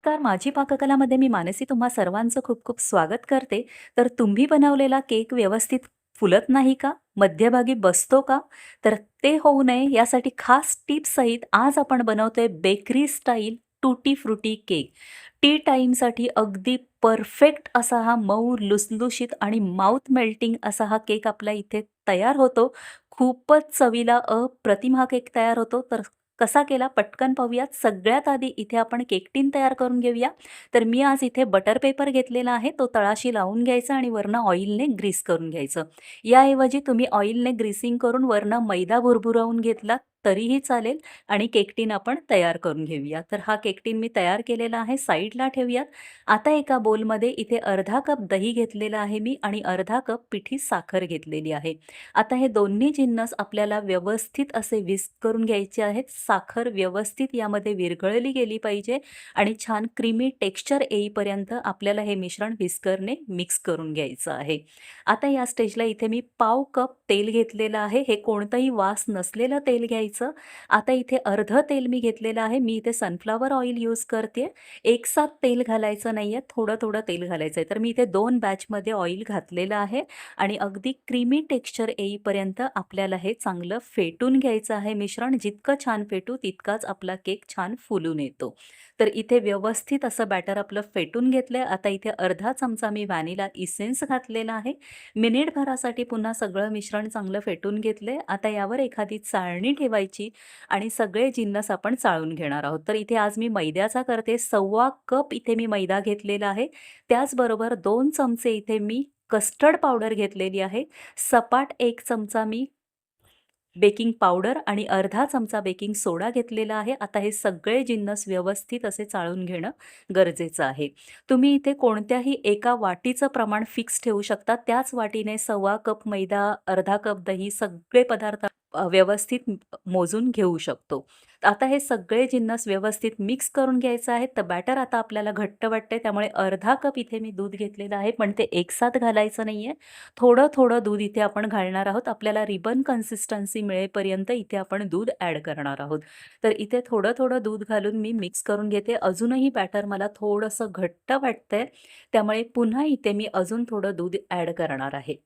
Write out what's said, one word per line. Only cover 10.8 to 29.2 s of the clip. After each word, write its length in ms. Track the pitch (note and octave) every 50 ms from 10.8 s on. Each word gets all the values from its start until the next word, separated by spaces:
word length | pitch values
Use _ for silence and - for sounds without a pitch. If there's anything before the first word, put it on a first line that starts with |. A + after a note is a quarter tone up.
| _ -
टिप्स 260 | C#4+ D#4 D4+ - -
सहित 240 | - B3+ A#3 A#3 A#3+ - _
आज 260 | - G3+ A#3+ C#4 C#4+ D#4
आपण 240 | C#4 - C4 B3
बनवतोय 440 | A#3+ A3 G#3+ G#3 A3 A3 A3 - A#3
बेकरी 600 | A#3 F3+ D#3 E3+ F#3+ G3 G3+ G3+ - B3 C4 D4
स्टाईल 500 | C#4+ C#4+ - _ - A#3+ A3+ G#3 A3 A3+ A#3 _ _ _ _
टुटी 320 | - C4 B3 B3+ _ C4+ C#4
फ्रुटी 400 | C#4 - A3 A3 G#3 - A3 A3
केक. 380 | G#3+ _ - F#3+ D#3 C#3 - _ _ - - - - - - _ _
टी 140 | - C#4+ D4
टाईमसाठी 720 | D4+ D4 E4 C4+ C4 B3+ B3 B3+ - C4 A#3+ A3+ - A#3
अगदी 500 | A#3+ - - A3 G3+ G3 F#3+ F#3+ B3 B3+ B3 B3+ _ _ _
परफेक्ट 680 | - A3+ A3 A3 A3 - - - C#4+ D4+ D4 D4 _ - _
असा 260 | B3 A#3 - B3 A#3+
हा 160 | A3+ A3+ A#3+
मऊ, 400 | A#3 G#3+ G3 G3+ A3 A#3 A#3+ B3 A3+
लुसलुशीत 680 | G#3 G3 G3+ G#3 G#3 - A3+ G#3+ A#3+ B3 A#3 - B3 A#3+ - -
आणि 180 | G#3+ G#3 G#3+ A3+
माउथ 420 | G3+ F#3 F3 F#3+ F#3+ G3 A#3 C#4 _ -
मेल्टिंग 440 | C4+ B3+ A#3+ A3 G#3+ _ A#3+ A3+ A3+ -
असा 220 | - G#3+ G#3 - A3
हा 140 | G#3 G#3+ A3
केक 280 | A3 - G#3+ G#3+ G#3+
आपला 260 | A3+ G#3+ _ G#3+ G#3
इथे 300 | G#3+ G#3 G3+ _ - G#3+ A3 _ _ _ _ -
तयार 280 | G3 F3+ G3+ A#3+ C#4+
होतो. 380 | C#4+ C4+ B3 C4 - A#3 C4+ - - - - - - _ _
खूपच 680 | - - B3+ B3+ B3 B3+ _ - D4+ D4+ D4+ D4+ - -
चवीला 420 | C#4 A#3+ A3+ A#3+ A#3+ A#3 A#3+ B3 B3 -
अप्रतिम 680 | A3 A3+ A#3+ B3+ _ _ _ A#3 G3+ G3+ - B3+ C4
हा 80 | C4 C4
केक 240 | B3+ - B3 B3 - _
तयार 240 | A#3+ A3+ A3+ A#3 A#3
होतो. 300 | A3+ A3+ - B3 B3+ _
तर 100 | A#3+ G#3+ G3+ - _ _ _ _ _ -
कसा 240 | A#3 G#3+ - C#4+
केला 240 | C#4+ C#4+ C4+ B3+ B3+
पटकन 460 | C4 B3+ - G#3 G#3 - - C4 C4
पाहूयात. 340 | C4 - B3+ A#3+ A#3+ B3 C4+ C#4
सगळ्यात 560 | - - - A#3 G3+ F#3+ F3+ G#3+ A#3 C#4 D4 D4+
आधी 180 | C#4 C4 B3+
इथे 300 | C4 - - G#3+ - -
आपण 260 | A#3 A3+ A3+ A#3+ A#3+ B3 -
केक 200 | G3+ F#3